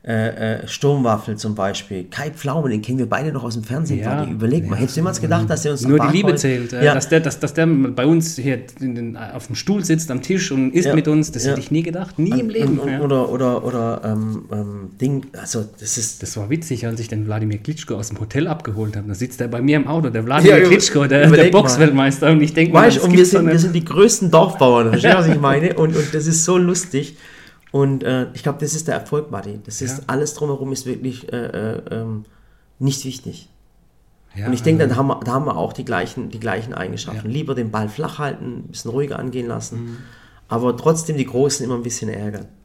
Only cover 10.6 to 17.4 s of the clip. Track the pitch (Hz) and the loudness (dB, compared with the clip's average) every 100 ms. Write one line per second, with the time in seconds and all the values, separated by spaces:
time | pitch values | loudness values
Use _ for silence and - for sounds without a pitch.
10.6 | 131 160 143 156 151 151 151 117 127 135 | 2 2 2 2 2 2 0 -4 -2 -2
11.6 | - 151 170 175 185 - 175 247 226 220 | -2 -2 -2 -6 -8 -2 0 0 -2 0
12.6 | - 151 139 135 143 135 127 127 127 120 | 0 0 -2 -2 0 0 0 0 0 0
13.6 | 123 123 117 - 110 107 110 110 - 104 | -2 -2 -4 -4 -4 -4 -4 -6 -8 -8
14.6 | 101 101 95 95 127 139 - - - 113 | -8 -10 -14 -6 -4 -4 -8 -16 -8 -8
15.6 | 107 - 107 - 110 - 101 110 104 160 | -8 -10 -8 -6 -6 -8 -10 -8 -6 -6
16.6 | 165 117 117 113 110 110 107 107 | -4 -6 -4 -6 -6 -6 -4 -2